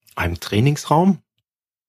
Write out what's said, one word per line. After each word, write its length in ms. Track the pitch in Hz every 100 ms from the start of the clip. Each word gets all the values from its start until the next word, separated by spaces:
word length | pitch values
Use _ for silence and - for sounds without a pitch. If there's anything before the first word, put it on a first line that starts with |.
| _
einem 240 | - 87 87
Trainingsraum. 800 | - 104 135 147 - 147 190 180 _ _ _ _ _ _